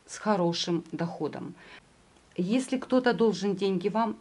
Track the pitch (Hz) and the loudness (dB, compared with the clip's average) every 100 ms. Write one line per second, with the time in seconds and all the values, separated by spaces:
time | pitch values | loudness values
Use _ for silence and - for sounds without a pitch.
0 | - - 214 202 170 170 - 170 - 156 | -18 -6 0 2 2 0 -2 -2 -2 -4
1 | 170 - 151 - 147 175 - - - _ | -4 -4 -6 -6 -12 -14 -20 -20 -20 _
2 | _ _ _ - 180 247 262 262 - 254 | _ _ _ -4 0 0 0 -4 2 2
3 | 254 180 226 175 202 190 196 185 196 214 | 4 4 4 2 0 0 0 0 0 0
4 | 226 214 | -2 -2